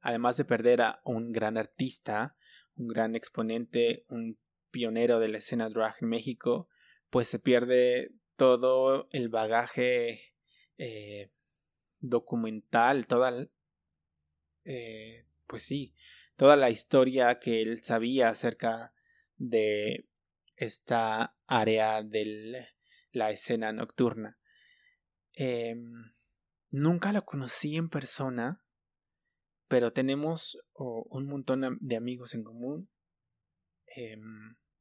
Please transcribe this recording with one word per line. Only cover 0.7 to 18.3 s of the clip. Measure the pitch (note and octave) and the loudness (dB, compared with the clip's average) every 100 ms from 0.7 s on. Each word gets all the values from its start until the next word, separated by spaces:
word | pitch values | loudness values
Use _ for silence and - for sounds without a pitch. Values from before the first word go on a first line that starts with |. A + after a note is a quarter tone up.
| A#2+ | 6
a | A#2 - | 4 0
un | - A#2 A#2 | -6 -4 -2
gran | A2 G#2+ A2 | -2 -2 -2
artista, | G#2+ _ C3 - - G#2+ B2+ _ _ - _ | -4 _ -6 -4 -4 -4 -4 _ _ -20 _
un | - A#2 | -10 -6
gran | A2+ A2 | -2 -2
exponente, | A2+ - - A2+ A2+ A#2 A#2 A#2+ - _ | -2 -8 -6 -2 -2 -2 2 2 0 _
un | A#2+ A2+ A2 _ _ _ | -8 -8 -10 _ _ _
pionero | B2 A#2 A2+ A#2+ A#2 | -4 -2 2 4 4
de | A2 | 2
la | G#2+ | -2
escena | - A#2+ A2 | -4 -4 -2
drag | A2 A2 - | 0 -2 -2
en | A#2 | -4
México, | A2+ A#2+ A#2+ - A#2+ - _ _ _ _ | -2 -4 -4 -2 -2 -4 _ _ _ _
pues | B2+ A#2+ | -2 -2
se | B2 | -2
pierde | - B2 A#2+ B2+ B2 B2 - _ _ - | 4 4 6 4 6 2 -4 _ _ 4
todo | C3 B2 B2+ C3 C3 C3+ - | 6 6 4 4 4 2 -2
el | C#3 A#2+ | -6 -2
bagaje, | A2+ A2 A2+ A#2+ - B2 B2 A#2+ A2 - _ _ _ _ _ | -2 0 0 0 -2 0 0 -2 -6 -18 _ _ _ _ _
eh, | B2 A2 G#2 G#2 G2 _ _ _ _ _ _ _ | -12 -12 -14 -14 -16 _ _ _ _ _ _ _
documental, | C3 A#2+ - A#2+ A2+ A2 - A#2 A#2+ C#3 A#2 | -2 -2 -2 -4 -4 -8 0 2 4 2 2
toda | A#2+ B2+ | 2 2
l-, | B2 B2+ _ _ _ _ _ _ _ _ _ _ _ | -2 -12 _ _ _ _ _ _ _ _ _ _ _
eh, | - B2+ A#2 A2 A2 A#2 _ _ _ | -14 -12 -12 -14 -18 -20 _ _ _
pues | A2+ | -12
sí, | - C#3 C#3 _ - - _ _ | -6 -6 -6 _ -20 -20 _ _
toda | C3+ | 8
la | D3 B2+ | 8 6
historia | A2 - C#3 C3 C3 A#2+ B2 | 0 4 6 6 6 4 2
que | - A2+ | 0 0
él | A2 A#2 | 0 -4
sabía | - A2+ A#2+ C3 | -2 -2 0 2
acerca | A#2 | 2